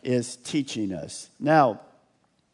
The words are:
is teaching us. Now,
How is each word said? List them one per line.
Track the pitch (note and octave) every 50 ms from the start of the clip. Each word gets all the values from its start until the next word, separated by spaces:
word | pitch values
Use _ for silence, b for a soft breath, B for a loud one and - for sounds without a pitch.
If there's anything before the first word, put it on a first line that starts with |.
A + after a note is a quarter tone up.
| B
is | C3 B2 B2 A#2 - -
teaching | - - - - D3+ C3+ - - A2+ G#2+ G2 F#2
us. | D#2 - - - - - - _ -
Now, | A#2+ C#3+ D#3 D#3 C#3 A#2+ G2+ - - - _ _ _ _ _ _ _ _ _ _ _ _